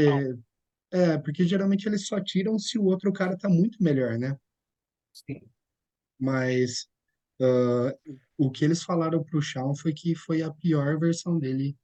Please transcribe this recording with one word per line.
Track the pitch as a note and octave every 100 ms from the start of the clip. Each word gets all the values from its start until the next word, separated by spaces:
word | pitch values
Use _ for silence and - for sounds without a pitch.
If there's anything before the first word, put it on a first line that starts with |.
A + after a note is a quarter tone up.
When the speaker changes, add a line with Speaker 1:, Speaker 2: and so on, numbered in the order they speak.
| D3
Speaker 1:
Pessoal. | C#3 C3+ B2 - _ _ _ _
Speaker 2:
é, | F#3 F3+ D3+
porque | D3+ D3 F3
geralmente | F#3+ G3 G3 G#3+
eles | G#3 -
só | G3+
tiram | G3 F#3 G3 A3
se | - A3+
o | G3
outro | F#3 G3
cara | F#3+ F#3 F#3
tá | G3+
muito | E3+ G#3 -
melhor, | E3+ C#3 B2 A2+
né? | C3 C#3 _ _ _ _ _ _ _
Speaker 1:
Sim. | - - C#3 - _ _ _ _ _ _ -
Speaker 2:
Mas, | C3 C3 B2+ B2+ B2+ A#2+ - _ _ _ _ -
ah, | C3 B2+ B2 B2 B2 - - C3+ _ -
o | C#3
que | C3 D3+
eles | E3+
falaram | - F3 D#3+ D#3+
pro | D3+ D#3+
Shawn | D3 C3+ C3 D3
foi | D#3+
que | D3+ F3 E3
foi | - D#3+
a | D#3+
pior | D3+ F3 D3+ C#3+ D#3
versão | E3+ E3 - E3+
dele | C3+ C3 C#3 C#3+